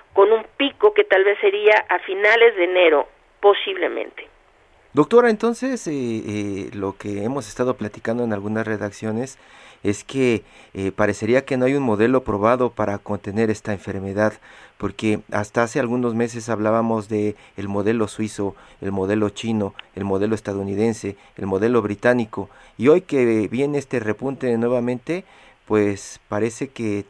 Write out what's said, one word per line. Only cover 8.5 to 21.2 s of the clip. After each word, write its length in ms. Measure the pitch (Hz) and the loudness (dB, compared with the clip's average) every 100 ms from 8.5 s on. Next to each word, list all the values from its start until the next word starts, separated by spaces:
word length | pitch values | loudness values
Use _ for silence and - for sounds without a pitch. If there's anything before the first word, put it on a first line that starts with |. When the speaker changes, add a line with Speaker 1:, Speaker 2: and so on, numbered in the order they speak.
| 110 110 | -4 -4
Speaker 2:
redacciones 720 | 107 101 - 110 110 131 - - - - - | -4 -6 -6 -6 -6 -6 -12 -20 -20 -20 -8
es 200 | 98 104 | -4 -4
que, 380 | - 135 127 107 - - - | -4 0 2 0 -2 -20 -16
eh, 180 | 95 95 | -6 -6
parecería 540 | - 104 101 107 123 135 | 0 0 0 2 0 2
que 100 | 127 | 0
no 100 | 127 | 2
hay 100 | 143 | 2
un 80 | |
modelo 400 | 131 104 113 131 | 0 2 4 2
probado 480 | 127 104 107 123 123 | 0 0 2 2 0
para 260 | - 104 101 | -2 -4 -4
contener 540 | - 104 104 101 113 | -6 -8 -4 -2 0
esta 220 | 104 - | 0 -4
enfermedad, 600 | 98 - 98 95 98 107 - - - - - | -8 -6 -8 -6 0 0 0 -20 -20 -20 -8
porque 400 | 101 - 110 107 - | -8 -4 -2 -2 -2
hasta 300 | 104 104 123 | -6 -2 0
hace 180 | 117 147 | 0 0
algunos 360 | 123 123 120 113 | -2 0 -2 0
meses 340 | 117 117 113 | -2 -4 -6
hablábamos 600 | 107 107 113 113 110 104 | -2 0 2 0 -2 -2
de 260 | 110 104 104 - - | -2 -2 -4 -14 -10
el 100 | 101 | -6
modelo 400 | 101 101 117 107 | -2 0 0 -2
suizo, 480 | - 107 - 101 - - - | -4 -8 -4 -6 -6 -20 -12
el 100 | 98 | -6
modelo 380 | 98 95 107 104 | -4 -2 0 0
chino, 460 | - 113 110 98 - - - | -4 -4 -2 -2 -6 -16 -8
el 80 | |
modelo 300 | 98 95 107 | -2 0 0
estadounidense, 840 | 107 - 98 98 98 113 110 101 98 | -2 -4 -6 -4 0 0 -2 -6 -10